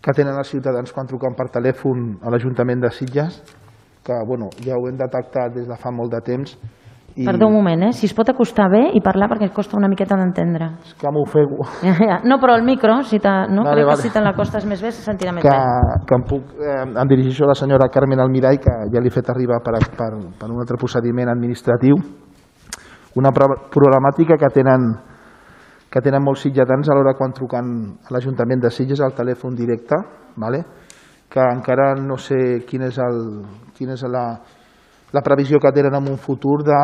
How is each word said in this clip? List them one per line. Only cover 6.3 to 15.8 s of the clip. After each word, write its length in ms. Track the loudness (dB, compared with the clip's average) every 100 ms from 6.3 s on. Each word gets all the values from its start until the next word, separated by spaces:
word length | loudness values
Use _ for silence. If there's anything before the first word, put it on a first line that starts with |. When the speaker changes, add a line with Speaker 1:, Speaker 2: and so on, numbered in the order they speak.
| -6 -6 -12 -20 _ -20 -20 _ -6
Speaker 1:
I 80 | -2
Speaker 2:
Perdó 220 | 2 4
un 80 | 4
moment, 260 | 2 2 0
eh? 60 | 0
Si 80 | -2
es 60 |
pot 140 | 0 -2
acostar 380 | 2 0 2 4
bé 140 | 4 4
i 60 | 2
parlar, 240 | 2 0 0
perquè 160 | 0 -2
costa 240 | -4 -4
una 140 | 0 0
miqueta 240 | 0 0 0
d'entendre. 480 | 0 0 -2 -2 -4 -10 -20
Speaker 1:
És 60 | -6
que 80 | -2
m'ofego. 540 | -2 2 2 2 0 -8 -2
Speaker 2:
Ja, 140 | 0 4
ja. 200 | 4 2 2
No, 80 | 4
però 160 | 6
el 80 | 4
micro, 380 | 4 2 4 2
si 160 | 2 0
te, 140 | 2 2 2
no? 140 | 0 2
Speaker 1:
Vale, 60 |
Speaker 2:
Crec 160 | 4 4
que 20 |
Speaker 1:
vale. 140 | 2
Speaker 2:
si 80 | 0
te 80 | 0
l'acostes 460 | 0 0 -2 -2 -4
més 140 | -6 -6
bé 60 |
se 80 | -8
sentirà 300 | -8 -4 -4
més 80 | 2
Speaker 1:
Que, 80 | 4
Speaker 2:
bé. 460 | 4 2 0